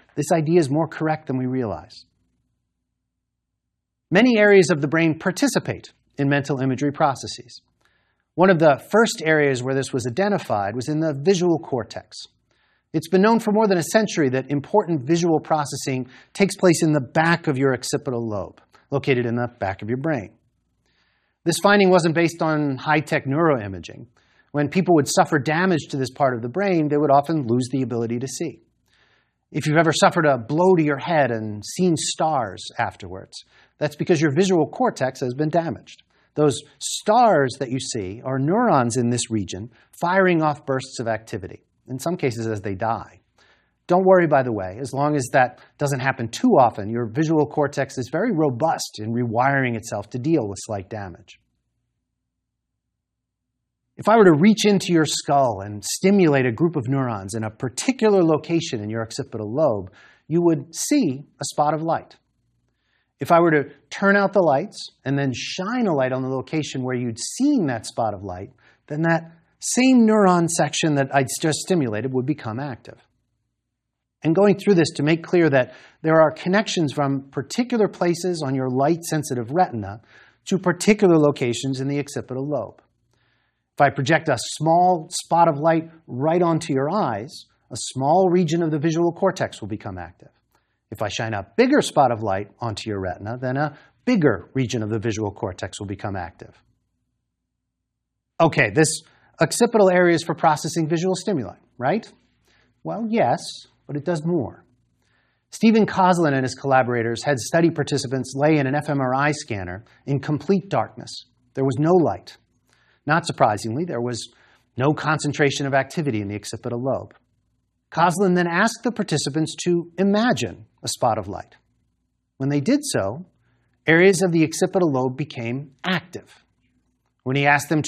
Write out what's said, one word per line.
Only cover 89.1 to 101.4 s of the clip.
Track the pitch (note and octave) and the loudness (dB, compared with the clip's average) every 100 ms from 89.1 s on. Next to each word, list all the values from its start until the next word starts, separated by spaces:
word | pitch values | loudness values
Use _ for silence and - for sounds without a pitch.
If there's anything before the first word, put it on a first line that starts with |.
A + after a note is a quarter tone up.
cortex | E3 F#3+ F3+ A2 - | 0 -2 0 -6 -6
will | G2+ | -14
become | G#2 A2 F#2 | -12 -12 -14
active. | E2+ - - _ _ _ _ _ _ | -14 -18 -20 _ _ _ _ _ _
If | A2+ | -8
I | G#2 | -6
shine | - A2+ | -4 -6
a | G#2 F#2+ - | -6 -2 0
bigger | B3+ C#4+ | 4 2
spot | - D3+ C3 | 2 2 2
of | A2 | 2
light | G#2+ F#2+ G2+ _ | -2 -4 -6 _
onto | A#2 G2 A2 | -8 -6 -6
your | G2 | -6
retina, | F#2 F2 G2+ B2+ | -6 -8 -10 -8
then | B2+ C3+ | -4 -2
a | D3+ D3 _ _ | -4 -6 _ _
bigger | - A3+ D3 F#2+ - | -2 2 2 2 -4
region | C3+ A#2+ A#2+ | -4 -4 -4
of | G#2+ | -4
the | A2 | -4
visual | A2+ G#2+ G#2 | -4 -4 -6
cortex | G2 G#2 F2+ G2 - | -6 -8 -8 -10 -10
will | G2+ | -10
become | G2 G#2 | -8 -8
active. | F#2+ E2 - - _ _ _ _ _ _ _ _ _ _ _ _ _ _ _ _ _ _ - | -8 -10 -14 -20 _ _ _ _ _ _ _ _ _ _ _ _ _ _ _ _ _ _ 0
Okay, | E3 - A#2 | 2 2 2
this | A2+ D#3 - - _ _ - | 2 2 0 -12 _ _ -2
occipital | D#3+ - A#3 A3+ F#3+ | 0 2 2 6 6
area | F3+ F3 | 6 4
is | E3+ | 2
for | - D3+ | -2 0
processing | E3 D3+ D#3+ E3 D3+ | 2 2 -2 -4 -2
visual | E3 F#3 F3+ | -2 -2 -4
stimuli, | - E3 | -4 -4